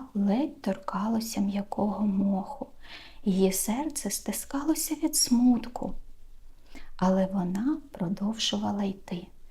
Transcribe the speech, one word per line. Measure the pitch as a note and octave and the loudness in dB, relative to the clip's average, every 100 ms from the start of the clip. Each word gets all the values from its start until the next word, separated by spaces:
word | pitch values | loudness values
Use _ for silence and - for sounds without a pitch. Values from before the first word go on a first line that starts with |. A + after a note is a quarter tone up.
| - | -2
ледь | G#3 G3+ G#3+ D4+ - | 0 2 2 0 -2
торкалося | - F#3+ - F#3 G#3 A3+ A3+ G3+ | -4 -4 -4 -2 0 0 0 0
м'якого | G3 G3+ G3+ - G#3 G3 G#3 | 0 0 -4 -2 0 2 2
моху, | F#3+ G3 F#3+ - - - - - - - - | 4 2 2 -2 -8 -10 -12 -16 -16 -16 -4
її | G#3+ F#3 F#3+ | 0 4 4
серце | F#3+ - A#3 D#4 - - | 4 0 0 -2 -4 -4
стискалося | - - G#3 - C#4 D4+ D#4 - | -4 -4 -6 -4 -2 0 0 0
від | D#4 D#4 - | -2 0 2
смутку. | - A#3+ B3 A#3 - - - - - - - - - - - - - - | 4 6 8 6 2 -6 -4 -4 -8 -14 -16 -16 -16 -18 -16 -12 -10 0
Але | F#3 F#3+ F#3+ | 4 4 4
вона | G3 F3+ F#3+ B3 D#4 - | 0 0 0 0 0 -4
продовжувала | - F3 G3 G3+ A3+ - G#3 G#3 G3+ | -4 -2 0 -2 0 0 0 0 0
йти, | G3 F#3+ - F3 - - - | -2 -4 -6 -8 -8 -16 -18